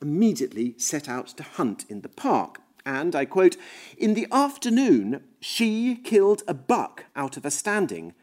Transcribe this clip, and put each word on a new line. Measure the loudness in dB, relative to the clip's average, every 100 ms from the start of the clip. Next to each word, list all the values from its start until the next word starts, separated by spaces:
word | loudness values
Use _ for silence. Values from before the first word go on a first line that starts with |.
immediately | -4 2 2 2 -4 -4 -6 -4
set | -6 -6 -6
out | -10 -10 -16
to |
hunt | -12 -4 -4 -4 -10
in | -14
the | -14
park. | -6 0 0 -2 -10 _ _ -8
And, | -4 -2
I | -2
quote, | -2 4 4 4 -8 -20 -20 -2
'In | 0
the | 0 0
afternoon, | 0 0 -2 0 4 6 4 2 -6 -10 _
she | -8 -2 0 0 -2 -4
killed | 0 4 4 2 -2
a |
buck | -6 0 0 -2 -10 -16 -8
out | -8 -8
of | -8
a |
standing, | -6 -2 -2 -2 -4 -12 -18